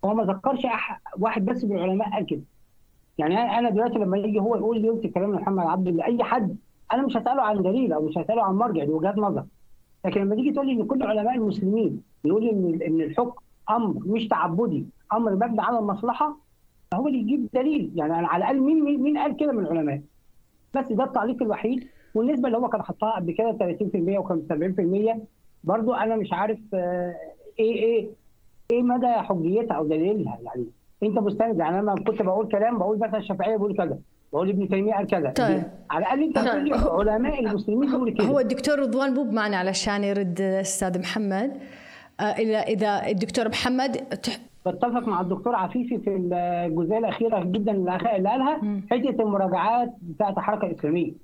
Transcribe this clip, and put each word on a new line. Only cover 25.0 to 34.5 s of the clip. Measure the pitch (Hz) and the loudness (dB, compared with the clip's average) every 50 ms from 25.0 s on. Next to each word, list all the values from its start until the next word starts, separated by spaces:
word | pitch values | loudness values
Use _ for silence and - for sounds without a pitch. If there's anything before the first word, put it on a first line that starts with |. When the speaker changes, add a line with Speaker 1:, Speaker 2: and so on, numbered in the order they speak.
| 214 220 226 226 220 - _ _ _ - - _ - | 2 0 0 -2 -6 -14 _ _ _ -20 -20 _ -2
Speaker 1:
برضو | 156 190 226 220 226 | 0 0 2 2 0
أنا | 247 - 208 220 226 | 0 0 0 0 0
مش | 220 196 - | 0 0 -2
عارف، | 180 175 196 214 220 220 - - - | -2 -2 0 -2 -2 -4 -6 -6 -4
آه، | 185 180 175 180 180 175 180 175 165 - - - - - - - - | -2 -2 0 -2 -2 -4 -4 -6 -10 -12 -14 -16 -20 -20 -18 -2 0
إيه، | 220 226 233 | 2 2 2
إيه، | 214 214 226 233 220 202 214 - _ _ - _ _ _ - _ - - _ | 2 2 2 2 2 0 -2 -12 _ _ -20 _ _ _ -20 _ -20 -4 _
إيه | 233 240 | 0 2
مدى | 247 247 247 247 254 | 4 4 2 4 4
حجيتها | 247 240 214 - - 202 175 156 170 185 220 233 226 - | 2 2 2 2 0 -2 0 2 2 2 2 2 0 0
أو | 156 156 | -2 0
دليلها. | 151 156 156 165 190 214 214 165 - - - | 0 0 2 2 2 0 0 -2 -4 -6 -10
يعني | - - - - - - - _ _ _ - _ | -12 -10 -6 -6 -8 -8 -10 _ _ _ -8 _
أنت | 202 214 196 240 | -2 0 2 2
مستند، | 208 202 - 214 220 233 220 165 | 0 0 2 2 0 0 2 0
يعني | 165 156 170 190 | 0 0 0 0
أنا | 208 214 202 | 0 0 0
كنت | - - - 220 - | 0 0 -2 0 0
بقول | 208 185 185 208 220 214 | 0 2 2 0 0 0
كلام، | 220 202 208 226 240 214 | 2 2 2 2 2 0
بقول | 180 196 220 208 | 0 0 0 0
مثلا | 226 214 196 214 | 0 -2 -2 -4
الشافعية | 196 196 196 190 180 202 220 | -4 -4 -4 -2 0 0 0
بيقول | 214 202 208 196 | 0 0 0 0
كذا، | 202 185 156 131 143 - _ _ _ _ _ | 0 -2 -2 -2 -6 -10 _ _ _ _ _
بقول | - 147 180 196 | -2 0 0 2